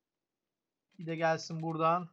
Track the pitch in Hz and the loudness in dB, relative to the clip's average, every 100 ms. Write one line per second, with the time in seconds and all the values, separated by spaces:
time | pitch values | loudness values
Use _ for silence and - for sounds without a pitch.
0 | _ _ _ _ _ _ _ _ _ - | _ _ _ _ _ _ _ _ _ -12
1 | 165 160 165 160 - 165 160 156 160 175 | -8 0 2 2 -2 -6 -4 0 2 2
2 | 170 | -2